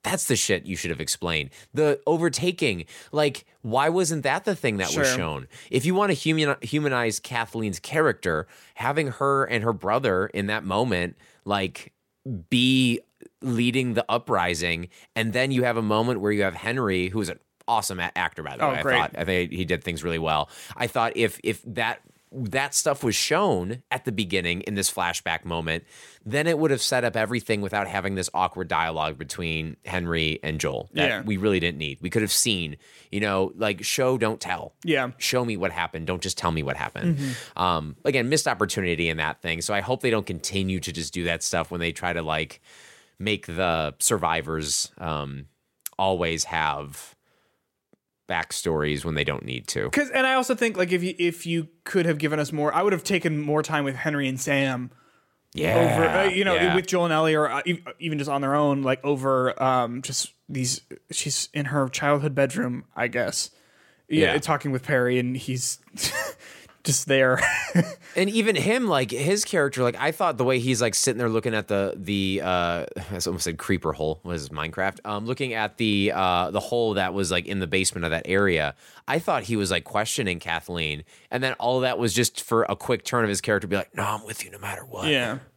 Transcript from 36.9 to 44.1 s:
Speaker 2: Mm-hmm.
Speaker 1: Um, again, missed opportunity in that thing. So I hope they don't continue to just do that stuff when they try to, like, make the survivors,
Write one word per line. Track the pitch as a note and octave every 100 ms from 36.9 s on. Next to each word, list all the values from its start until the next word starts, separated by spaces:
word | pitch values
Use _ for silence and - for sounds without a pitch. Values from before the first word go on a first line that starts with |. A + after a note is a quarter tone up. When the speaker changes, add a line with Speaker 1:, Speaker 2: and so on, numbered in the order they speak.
| - F3 D3
Speaker 2:
Mm-hmm. | C3+ B2 - -
Speaker 1:
Um, | F2+ E2 D2+ C#2+ -
again, | C3 A#2+
missed | D3+ -
opportunity | A#2 G#2 - F#2 D#2+ E2
in | D#2
that | D#2 -
thing. | E2+ E2
So | E2
I | G2+
hope | A#2+ B2+
they | B2+
don't | A2 G2+
continue | F2 - G2 F#2+ F#2
to | -
just | E2 D2+
do | F2+
that | E2+ E2+
stuff | - F2 D#2+
when | F2
they | E2+
try | E2 F2+
to, | E2+
like, | D#2+ D#2 E2 - _ - - - _ _
make | G2+ G2+ -
the | E2+ F2+ E2 D2+ -
survivors, | -